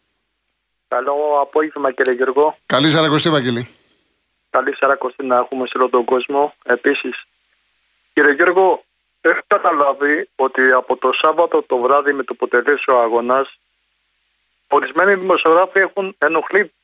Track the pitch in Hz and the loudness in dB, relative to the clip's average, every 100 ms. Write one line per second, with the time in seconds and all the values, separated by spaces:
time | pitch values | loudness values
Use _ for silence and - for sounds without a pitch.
0 | _ _ _ _ _ _ _ _ _ 123 | _ _ _ _ _ _ _ _ _ -4
1 | 131 143 151 147 139 151 156 147 139 127 | -2 -2 0 0 0 -2 -2 -2 -4 -2
2 | 127 123 131 131 151 - - 123 156 156 | -2 0 0 2 0 0 -4 0 2 2
3 | 156 151 165 151 127 120 123 _ _ _ | 2 0 0 0 0 -4 -8 _ _ _
4 | _ _ _ _ _ 135 135 139 139 139 | _ _ _ _ _ -4 -4 -2 -2 -2
5 | 127 - 131 123 120 131 127 127 123 123 | -4 -8 -2 0 0 -6 -6 -2 0 0
6 | 117 127 127 139 147 - - 123 - 202 | 0 -2 0 -2 -2 -4 -4 -2 0 -2
7 | 190 - - _ _ _ _ _ _ _ | -6 -12 -18 _ _ _ _ _ _ _
8 | _ - 147 143 175 180 190 156 _ _ | _ 2 2 4 2 4 2 0 _ _
9 | _ _ 160 170 - 202 185 156 143 139 | _ _ -2 -2 0 0 2 2 0 0
10 | 143 151 196 - 131 131 131 127 127 127 | -2 -2 -6 -4 -2 2 2 2 0 -2
11 | 131 123 156 156 170 160 - 127 123 143 | -2 0 0 0 0 0 -2 -2 0 0
12 | 143 135 127 120 127 123 120 139 - 127 | 0 -4 -6 -6 -2 0 0 -2 0 2
13 | 117 117 120 131 135 _ _ _ _ _ | 2 0 0 -2 -2 _ _ _ _ _
14 | _ _ _ _ _ _ _ 143 135 165 | _ _ _ _ _ _ _ -2 0 0
15 | 190 196 185 175 160 165 185 196 180 - | 2 2 0 2 4 2 2 0 -2 -4
16 | 190 - 147 160 - 190 202 _ | -8 -4 -2 -2 0 -2 -2 _